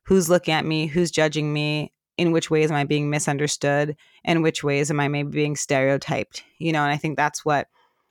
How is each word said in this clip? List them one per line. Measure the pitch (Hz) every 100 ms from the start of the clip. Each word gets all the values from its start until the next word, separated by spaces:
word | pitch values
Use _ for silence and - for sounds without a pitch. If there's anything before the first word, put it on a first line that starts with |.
| -
who's | 190 165
looking | 175 170
at | 156 156
me, | 156 156
who's | 151 175
judging | - 156 151 151
me, | 147 151 151 147 - _ -
in | 175
which | 165 -
ways | 156 156
am | 147
I | 139
being | 151 147
misunderstood, | 147 147 143 147 - 143 143 147 147 _ _
in | - 165
which | 160 156
ways | 143 143 147
am | 151
I | 143
maybe | 147 143
being | 143 147 147
stereotyped, | - 139 135 139 - 131 101 - - _
you | 165
know? | 156
And | 147
I | 147
think | 160 139
that's | 147 -
what | 156 143 - _ _ _ _